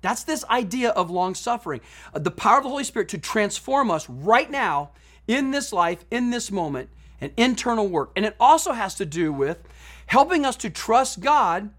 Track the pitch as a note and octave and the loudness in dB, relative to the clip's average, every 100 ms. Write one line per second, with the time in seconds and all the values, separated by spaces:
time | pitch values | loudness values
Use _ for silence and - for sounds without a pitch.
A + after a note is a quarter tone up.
0 | F3+ A#3 - D#4 - A#3+ G#3 B3+ A#3+ G3+ | -4 -4 -4 -6 -2 -2 -2 -2 0 0
1 | E3+ F3+ F3+ F#3 - A#3 F3 C3+ - - | -2 -2 -2 -4 -6 -6 -6 -10 -10 -20
2 | - - D3 - - B3 C4+ C#4 C#4 A#3 | -12 -6 -4 -2 4 4 2 -6 -4 -4
3 | F#3 F3 - A3 G3+ - - C4+ B3 D#3+ | -4 -6 -4 -2 0 -4 -2 0 2 0
4 | - B2+ D#3+ A#3 D4+ C#4+ G#3+ D3 D3 - | -4 -6 4 4 4 -2 -2 -2 -4 -16
5 | - - - B3 C4+ C#4+ - F#3+ E3+ F3 | -20 -16 -2 0 0 -2 -4 0 0 0
6 | - A#3 B3 A#3+ - G3 D#3+ C3+ - - | -6 -4 -2 -2 -4 -4 -4 -6 -10 -18
7 | - - D3 - B3 A#3+ B3 A3+ G3+ E3+ | -20 -12 -10 0 2 2 -2 0 0 0
8 | C3+ - G#3+ - B3 D#4 F4+ A#3+ G3 - | -2 -2 -2 4 6 6 4 -4 -4 -6
9 | F3 D#3+ D#3+ C#3 C#3 E3+ - - - - | -8 -2 -2 0 -2 -2 -12 -20 -20 -20
10 | - A#3+ D#4 F4 C#4 B3 A3+ - - A#3 | 0 4 4 2 0 -2 -8 -8 2 2
11 | C4 - A3+ D4 G3+ F3 G#3 | 2 -2 2 2 2 0 -6